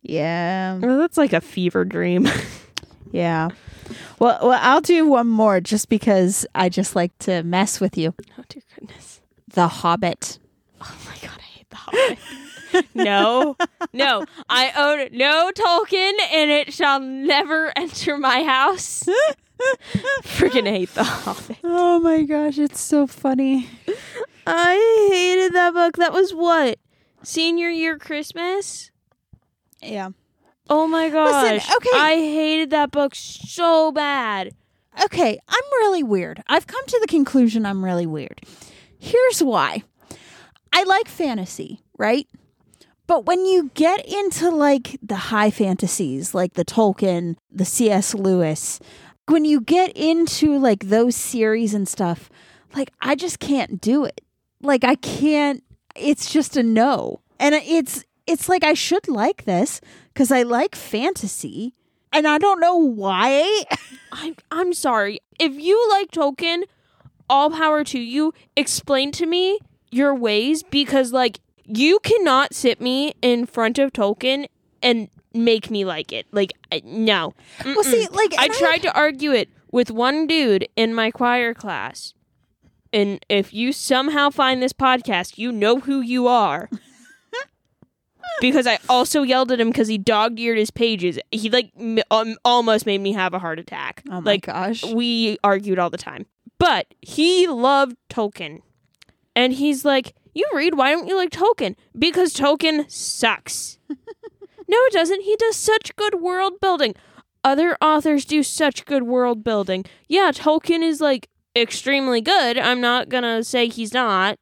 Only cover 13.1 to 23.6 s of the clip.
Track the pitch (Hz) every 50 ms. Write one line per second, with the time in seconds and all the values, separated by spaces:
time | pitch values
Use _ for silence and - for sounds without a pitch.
13.1 | 202 202 202 220 240 254 285 302 269 _ 349 - _ _ 349 - - 247 277 277
14.1 | 247 202 311 - - 330 - - 226 254 254 262 - 294 285 294 302 294 269 -
15.1 | - 240 262 285 302 320 339 370 381 381 440 359 349 339 427 - 370 370 370 392
16.1 | 403 427 381 185 302 320 302 302 294 294 294 - - - 330 285 277 269 269 262
17.1 | 262 269 269 320 381 370 392 294 311 320 320 302 - 277 349 320 - - - 339
18.1 | 294 285 285 262 240 254 320 311 262 262 269 330 381 370 - - - - - -
19.1 | 381 480 587 622 554 _ _ _ _ - 494 523 523 - - - - - - 523
20.1 | 554 539 - - - - - 381 508 508 214 202 214 185 180 - - - - -
21.1 | - - - - 196 - - - 220 - - 339 339 349 349 349 349 339 330 330
22.1 | 320 311 302 285 302 294 302 302 277 294 294 277 - - - - 311 294 285 262
23.1 | - - - 269 262 254 269 269 269 262